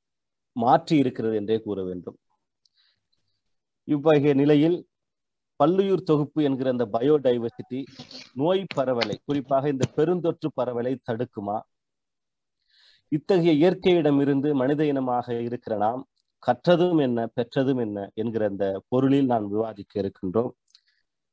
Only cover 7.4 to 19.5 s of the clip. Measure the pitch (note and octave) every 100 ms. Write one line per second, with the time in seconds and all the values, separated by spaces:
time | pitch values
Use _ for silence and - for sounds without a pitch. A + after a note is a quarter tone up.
7.4 | A#2 - A#2 B2+ C3+ - - - - B2+
8.4 | D3+ F#3+ F#3 - C3 B2 A2 G2 - C#3+
9.4 | C3 C#3 C#3+ C3+ B2+ - D#3 F3+ E3+ -
10.4 | D#3 - B2 A#2+ B2 C3 - A2+ B2 -
11.4 | G#2 G#2+ - _ _ _ _ _ _ _
12.4 | _ _ _ _ _ _ _ D#3 - F#3+
13.4 | E3+ D3+ F3 F#3 F#3+ F3 D3+ C#3+ C#3 C#3
14.4 | C#3+ D3 B2+ D3 D3+ C#3 B2+ B2 A#2+ A#2+
15.4 | A#2+ A#2+ - G#2+ G#2 B2+ - _ _ _
16.4 | - A#2+ - F3 F3+ E3 C3+ A#2+ A2+ -
17.4 | A#2 - C3 C3 A2+ G2+ G2 - A2+ A2
18.4 | G#2+ G2 G2 G2 - B2 C3+ C#3 C3+ A#2+
19.4 | G#2